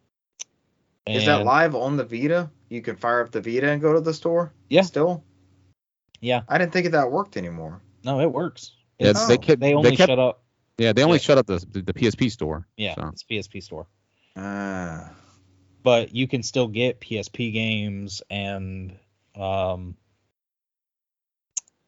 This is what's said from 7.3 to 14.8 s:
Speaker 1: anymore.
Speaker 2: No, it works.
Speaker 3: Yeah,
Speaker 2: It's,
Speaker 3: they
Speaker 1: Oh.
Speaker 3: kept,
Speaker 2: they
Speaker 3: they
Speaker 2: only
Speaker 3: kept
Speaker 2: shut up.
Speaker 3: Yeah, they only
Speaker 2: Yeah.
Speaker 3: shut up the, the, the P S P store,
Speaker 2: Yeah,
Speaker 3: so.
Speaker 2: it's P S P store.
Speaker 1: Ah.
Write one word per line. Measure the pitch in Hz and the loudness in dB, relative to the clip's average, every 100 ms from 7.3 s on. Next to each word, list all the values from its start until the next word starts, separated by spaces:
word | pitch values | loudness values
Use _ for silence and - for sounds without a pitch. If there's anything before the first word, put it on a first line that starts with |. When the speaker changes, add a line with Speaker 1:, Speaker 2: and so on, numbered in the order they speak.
| 104 | -8
Speaker 1:
anymore. | 87 82 80 92 _ _ | -8 -10 -12 -14 _ _
Speaker 2:
No, | 127 135 | -4 0
it | 160 | 0
works. | 127 170 - - _ _ - | -2 -8 -10 -20 _ _ 0
Speaker 3:
Yeah, | 104 | 2
Speaker 2:
It's, | 104 226 | 4 4
Speaker 3:
they | |
Speaker 1:
Oh. | 123 | 2
Speaker 3:
kept, | - 143 | 4 4
Speaker 2:
they | 139 | 4
Speaker 3:
they | |
Speaker 2:
only | 143 - 127 | 6 6 6
Speaker 3:
kept | 180 | 4
Speaker 2:
shut | 127 | 6
up. | 127 - _ _ _ - | 2 0 _ _ _ 0
Speaker 3:
Yeah, | 113 | 2
they | 110 | 4
only | 151 160 | 6 4
Speaker 2:
Yeah. | |
Speaker 3:
shut | - 135 | 6 4
up | 110 | 4
the, | 90 90 | -4 -4
the, | 98 | -8
the | 90 | -6
P | 92 117 | 0 0
S | |
P | 92 127 | 2 -2
store, | - 78 78 - - | -2 -6 -6 -10 -8
Speaker 2:
Yeah, | 104 | -8
Speaker 3:
so. | 80 78 | -6 -10
Speaker 2:
it's | - | -12
P | - 107 | -10 -10
S | 95 | -8
P | 98 | -16
store. | - 78 82 _ _ _ _ 95 | -14 -16 -16 _ _ _ _ -14
Speaker 1:
Ah. | 98 101 98 95 | -12 -8 -8 -8